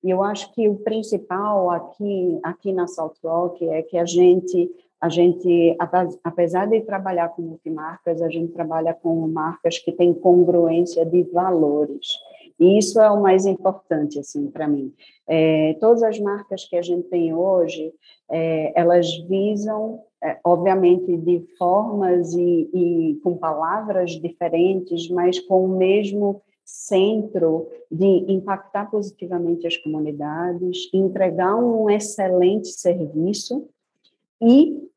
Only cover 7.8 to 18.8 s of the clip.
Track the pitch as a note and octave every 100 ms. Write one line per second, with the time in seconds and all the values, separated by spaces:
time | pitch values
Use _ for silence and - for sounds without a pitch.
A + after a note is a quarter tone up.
7.8 | D#3 F3 - E3 E3+ E3 E3 E3+ D#3+ D#3+
8.8 | E3 D#3+ E3+ E3 D#3+ D#3 D#3 E3+ E3+ E3+
9.8 | - E3 F3 E3 F#3 F3+ F3 F3 E3 E3
10.8 | F3 - E3 F3+ F3+ E3+ F#3 F3 D3+ D3
11.8 | D3 C#3 - - - - - _ F3 G3+
12.8 | G#3+ A3 G#3+ G#3 G3+ F#3+ G3 F#3 F#3+ F#3+
13.8 | _ D#3 D3 D3 C#3 D3 C#3+ D3+ D3+ C#3+
14.8 | C3+ _ _ _ - D#3+ D#3+ D#3 D#3 D#3
15.8 | A3 A#3 A3+ G#3 G3+ G3+ G3+ F#3+ - F3
16.8 | F3 F3 F3 F3+ E3 D#3+ F#3 F#3 D#3+ E3
17.8 | D#3+ _ _ _ _ D#3+ E3 D#3+ D3+ E3